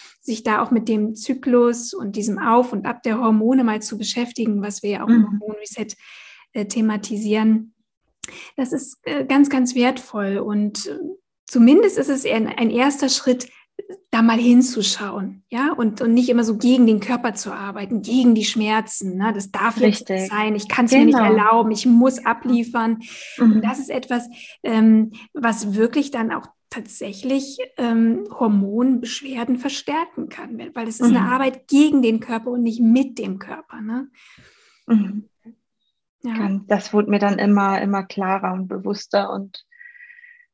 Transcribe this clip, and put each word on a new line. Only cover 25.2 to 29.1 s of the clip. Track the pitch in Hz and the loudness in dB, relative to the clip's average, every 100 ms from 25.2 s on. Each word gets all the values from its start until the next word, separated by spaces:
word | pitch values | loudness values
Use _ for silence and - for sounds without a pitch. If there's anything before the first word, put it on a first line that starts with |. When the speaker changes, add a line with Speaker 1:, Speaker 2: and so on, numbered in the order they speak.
| - | -16
Speaker 1:
was | 320 233 220 208 | -6 -4 -2 -4
wirklich | 202 233 285 285 | 0 0 0 -2
dann | 233 226 | -4 -4
auch | - - _ _ | -6 -8 _ _
tatsächlich, | 233 220 - 214 196 254 269 269 - 508 - | -16 -14 -12 -12 -8 -4 -4 -4 -10 -12 -6
ähm, | 240 226 226 240 415 | -2 2 2 0 -4
Hormonbeschwerden | - 226 202 196 214 254 240 233 | -2 0 2 0 0 0 0 -4